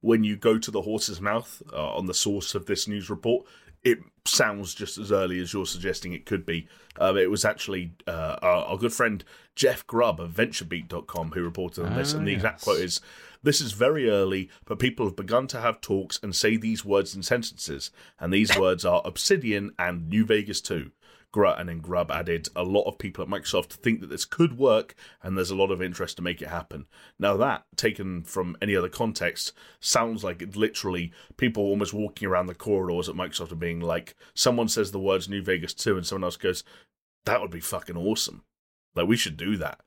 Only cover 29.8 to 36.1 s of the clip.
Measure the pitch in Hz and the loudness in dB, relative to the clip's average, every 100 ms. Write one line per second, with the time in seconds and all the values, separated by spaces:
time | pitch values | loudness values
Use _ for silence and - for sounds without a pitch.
29.8 | - 123 117 110 98 87 90 101 107 - | 0 2 2 -2 -6 -6 -8 0 0 0
30.8 | 101 90 85 - - - 127 110 101 101 | -4 -4 -4 -10 -20 -2 0 2 2 2
31.8 | 101 104 107 - 98 90 90 87 - 101 | 0 -2 -6 -4 0 2 0 -6 0 0
32.8 | 92 87 85 90 90 - 85 82 85 85 | 2 -2 -2 -4 -6 -6 -8 -6 -4 -4
33.8 | 85 85 - - - - 127 120 113 113 | -2 -2 -4 -20 -14 0 2 2 0 0
34.8 | 98 98 95 95 90 101 95 92 85 - | -2 0 0 0 0 -6 -2 -2 -2 -4
35.8 | - 95 85 | 0 0 0